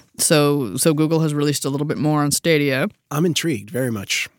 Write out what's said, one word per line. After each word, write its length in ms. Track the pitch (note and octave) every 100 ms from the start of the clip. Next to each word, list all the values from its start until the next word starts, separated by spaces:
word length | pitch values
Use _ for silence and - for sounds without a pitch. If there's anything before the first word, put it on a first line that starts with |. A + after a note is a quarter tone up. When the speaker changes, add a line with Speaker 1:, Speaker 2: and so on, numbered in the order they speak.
| _ -
Speaker 1:
So, 580 | - D#3 D3 C#3+ A#2 A2
so 160 | E3
Google 280 | D3+ D#3 D#3+
has 120 | D#3+
released 320 | D3 D3 C#3
a 60 | -
little 160 | C#3+ D3+
bit 100 | A2+
more 260 | D3+ D3+
on 100 | D3
Stadia. 560 | D3 E3 D#3 C#3+ C3 G3 - -
Speaker 2:
I'm 140 | D3
intrigued, 460 | F3 C#3+ E3+ A#2+ G#2
very 220 | B2 C3
much. 360 | A2 F#2+ - -